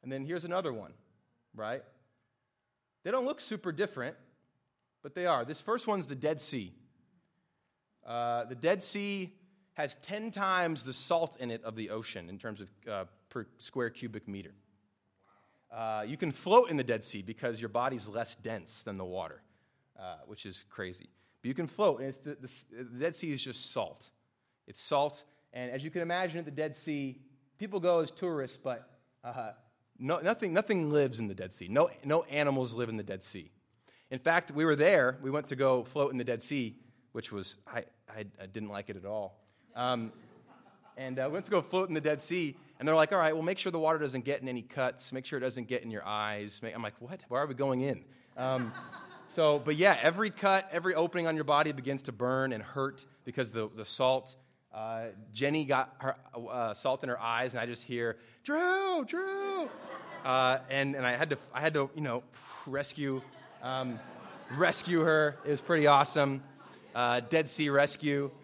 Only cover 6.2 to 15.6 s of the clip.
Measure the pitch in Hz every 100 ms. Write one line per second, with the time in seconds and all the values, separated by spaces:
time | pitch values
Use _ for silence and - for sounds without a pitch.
6.2 | 151 156 - 135 92 - _ _ _ _
7.2 | _ _ _ _ _ _ _ _ - 117
8.2 | 120 120 117 127 151 196 190 202 202 202
9.2 | 185 - _ _ _ - 147 - - 208
10.2 | 226 202 196 185 175 156 120 127 - 170
11.2 | 165 - 127 113 110 110 107 110 110 -
12.2 | 85 95 117 104 98 _ - 104 92 _
13.2 | _ 131 104 _ - - 120 117 123 110
14.2 | - 98 90 - _ _ _ _ _ _
15.2 | _ _ _ _